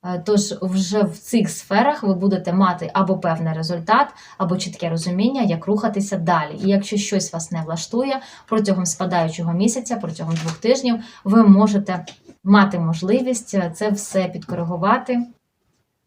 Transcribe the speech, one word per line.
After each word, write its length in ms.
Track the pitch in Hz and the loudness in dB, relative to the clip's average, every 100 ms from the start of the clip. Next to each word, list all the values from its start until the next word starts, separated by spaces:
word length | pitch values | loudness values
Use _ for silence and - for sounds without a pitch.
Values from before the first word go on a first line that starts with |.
| 180 | -6
Е, 180 | 180 165 | -6 2
тож 280 | 208 - 185 | 2 2 -4
вже 420 | 185 190 180 208 | -4 -2 0 0
в 140 | 190 - | 0 -2
цих 320 | - 233 165 | -2 0 0
сферах 540 | - - 202 254 294 | -4 -2 2 2 0
ви 100 | 208 | -2
будете 400 | 180 196 190 175 | 0 2 0 0
мати 380 | 180 190 175 165 | 2 2 2 -4
або 240 | 190 190 190 | -2 0 0
певний 360 | 175 165 160 | -2 -2 -2
результат, 540 | 160 160 170 165 233 285 - - - | -4 -4 -6 2 2 2 -4 -20 -6
або 200 | 180 190 | -2 -2
чітке 320 | 175 - 170 | -4 -6 -4
розуміння, 520 | 165 180 180 226 277 | -2 -2 0 0 2
як 240 | 214 165 - | 0 -2 0
рухатися 520 | 208 226 202 196 190 | 0 0 -2 -4 -2
далі. 400 | 165 170 151 - | 0 0 0 -4
І 40 | 190 | 2
якщо 300 | 196 196 202 | 2 0 -4
щось 360 | - 196 - | -2 -2 -2
вас 180 | 165 165 | -8 -6
не 100 | 170 | -6
влаштує, 600 | 160 165 - 233 269 262 - - - | -6 -8 -4 -4 -2 -4 -8 -20 -4
протягом 380 | 220 202 185 175 | -2 0 0 -2
спадаючого 680 | - 185 175 160 160 170 | -4 -2 0 0 -2 -4
місяця, 420 | 170 220 247 240 226 | 0 0 0 -6 -6
протягом 400 | 165 160 160 165 | -6 -8 -6 -4
двох 180 | 160 | -6
тижнів, 500 | - 220 262 247 226 - - | -4 0 2 2 -2 -6 -10
ви 200 | 196 220 | 2 6
можете 600 | 214 196 208 202 202 180 160 - - - | 8 8 6 2 -2 -6 -8 -20 -20 -10
мати 360 | 190 208 196 180 | 4 6 6 2
можливість, 760 | 165 165 185 247 254 247 - | -2 -2 0 0 0 -4 -2
е, 180 | 196 175 165 | -4 -4 -4
це 140 | 214 | -2
все 360 | 202 - 190 180 | -2 -2 -4 -4
підкоригувати 1000 | 170 - 175 170 175 190 - - 247 240 - _ _ _ _ _ _ | -8 -8 -6 -4 -2 0 0 0 -4 -4 -12 _ _ _ _ _ _